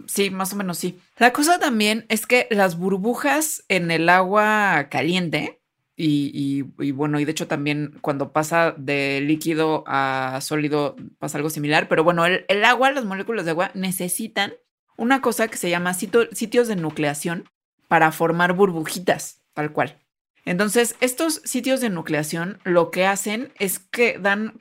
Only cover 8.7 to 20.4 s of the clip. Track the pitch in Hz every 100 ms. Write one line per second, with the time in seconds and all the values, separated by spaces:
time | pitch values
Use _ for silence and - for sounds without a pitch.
8.7 | 160 135 143 139 139 143 156 160 156 160
9.7 | 156 - 135 135 135 131 131 - 151 147
10.7 | 147 143 - - - 151 151 151 156 147
11.7 | 156 180 175 160 170 170 185 - 202 220
12.7 | 240 262 285 220 190 196 220 170 160 196
13.7 | 196 185 180 180 - 226 - 202 - _
14.7 | _ _ - 226 269 254 220 220 - 180
15.7 | 175 175 180 202 233 226 - 226 240 233
16.7 | 202 156 151 147 143 175 170 - _ _
17.7 | _ _ 165 160 156 165 165 175 180 196
18.7 | 165 156 - 180 151 - - _ - 151
19.7 | 151 123 - _ _ _ _